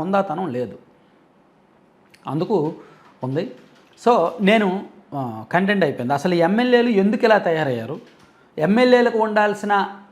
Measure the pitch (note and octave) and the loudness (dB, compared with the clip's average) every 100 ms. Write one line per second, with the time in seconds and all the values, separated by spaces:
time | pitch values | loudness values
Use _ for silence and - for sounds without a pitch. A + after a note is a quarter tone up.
0 | E3 G3 G3 D#3 F3+ B2 A#2 F#2+ _ _ | -2 -2 -2 -4 -6 -6 -8 -10 _ _
1 | _ _ _ _ _ _ _ _ _ _ | _ _ _ _ _ _ _ _ _ _
2 | _ _ - C#3+ F#3 G3+ D3+ F3+ - - | _ _ -8 -4 -2 0 -2 -6 -16 -20
3 | - _ B2+ C#3 A#3 - - _ _ _ | -20 _ -6 -6 -6 -10 -20 _ _ _
4 | A#3 A#3 E3+ - F#3+ A3 G3+ F#3+ G3+ - | 2 2 2 0 2 4 2 -2 -8 -18
5 | - C#3+ B2+ G#2+ A2 E3+ G3 G3+ D#3 C3 | -14 -10 -8 -10 -4 -2 0 0 0 -2
6 | B2 C#3 F#3 F3 E3+ G#3+ B3 A#3+ A#3+ G3+ | -2 -2 0 2 2 2 2 2 2 2
7 | G3 A3 A3+ G#3 F#3+ D#3+ D3 A#2+ A2+ D#3 | 2 2 2 2 2 -2 -2 -4 -6 -12
8 | - _ _ _ _ - D#3 G#3+ B3+ B3 | -16 _ _ _ _ -4 0 2 4 4
9 | A#3+ A3+ A3 G#3 G#3 G3+ G3+ G3+ F#3+ - | 4 0 0 2 0 0 -2 0 -2 -6
10 | - | -20